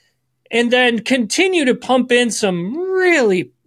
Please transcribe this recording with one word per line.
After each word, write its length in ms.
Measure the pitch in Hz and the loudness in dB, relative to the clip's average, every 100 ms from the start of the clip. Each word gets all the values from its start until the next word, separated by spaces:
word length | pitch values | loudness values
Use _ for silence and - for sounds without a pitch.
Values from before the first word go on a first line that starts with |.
| _ _ _ _ - | _ _ _ _ -6
and 220 | 233 240 | -2 0
then 280 | 247 247 233 | 2 2 0
continue 640 | - 254 214 - 381 359 | -2 -2 -2 -2 0 2
to 100 | 262 | 0
pump 380 | 226 - 254 247 | -2 0 0 2
in 180 | 247 240 | 0 0
some 460 | - 202 175 180 302 | -2 -2 -2 -4 -6
really 720 | 370 381 359 330 226 185 135 _ | -2 0 2 2 2 0 -4 _